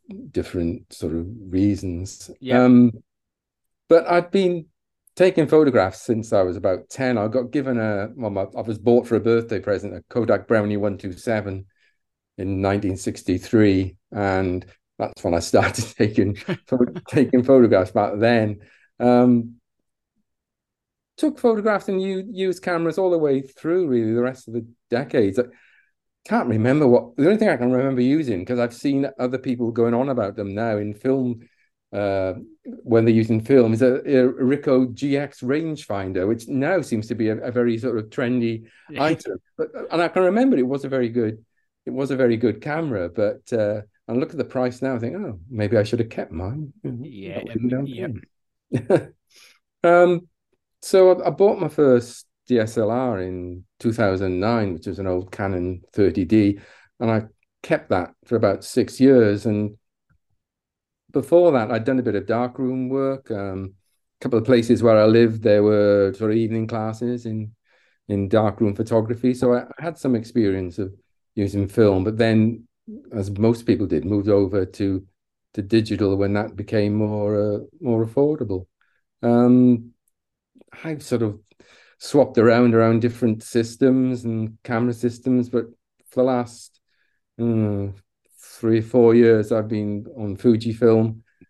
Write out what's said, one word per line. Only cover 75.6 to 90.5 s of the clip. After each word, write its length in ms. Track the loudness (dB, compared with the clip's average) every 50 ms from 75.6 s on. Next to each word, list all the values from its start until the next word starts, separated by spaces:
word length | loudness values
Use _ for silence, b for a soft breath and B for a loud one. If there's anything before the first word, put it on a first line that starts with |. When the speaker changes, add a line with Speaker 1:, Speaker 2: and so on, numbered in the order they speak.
Speaker 1:
digital 540 | -4 0 0 0 0 0 -2 0 0 0 0
when 160 | 0 -2 -2 -2
that 200 | -2 -4 -6 -8
became 400 | -12 -10 -4 -2 -2 0 0 0
more, 600 | -2 -2 -2 -2 -4 -4 -2 -2 -2 -2 -2 -4
uh, 40 | -6 -8 -14 _ -10
more 240 | -4 -2 -2 -2 -2
affordable. 640 | -2 0 0 0 0 0 -4 -6 -6 -6 -8 -8 _ _ _ _ _ _ _ _ _ _ -4
Um, 720 | 0 2 2 4 4 6 6 6 6 4 4 2 -2 -14 _ _ _ _ _ _ _ _ _ _ _ _ _ _ _ _ -20 -14 -10
I've 180 | -10 -10 -10
sort 220 | -6 -4 -2 -2 -2
of 160 | -2 -4 -8 _ _ _ b b b b b b b b
swapped 400 | b -12 0 4 4 4 4 4
around, 380 | 4 6 6 6 6 4 4 4
around 260 | 4 4 4 4 2
different 400 | 0 -2 -2 0 -2 -2 -2 -2
systems 800 | -6 -4 -2 -2 -2 -2 -2 2 2 4 4 2 0 0 -2 -4 -6
and 360 | -6 -4 -4 -6 -6 -8 _ -8
camera 300 | -4 -2 -2 -2 -2 -2
systems, 560 | -2 -4 -6 -6 -4 -2 0 0 0 0 -2
but 160 | -4 -4 -4 -6 -14 _ _ _ _ _ _ _
for 60 | -2
the 60 | -2 0
last, 560 | 0 0 -2 -4 -6 -12 -20 -20 -20 _ _ _ _ _ _ _ _ _ _ _ _ _ -4
mm, 560 | -2 -2 0 0 0 -2 -2 -4 -6 -8 -10 -14 _ _ _ _ _ _ _ _
three, 400 | -20 -20 -14 -4 0 0 0 0
four 360 | 0 0 2 4 6 6 6
years, 360 | 6 6 6 6 4 2 0
I've 160 | -2 -2 -2
been 380 | -2 -4 -4 -4 -4 -6 -8 -10 -12 -12
on 220 | -8 -8 -8 -6
Fujifilm, 840 | 0 2 2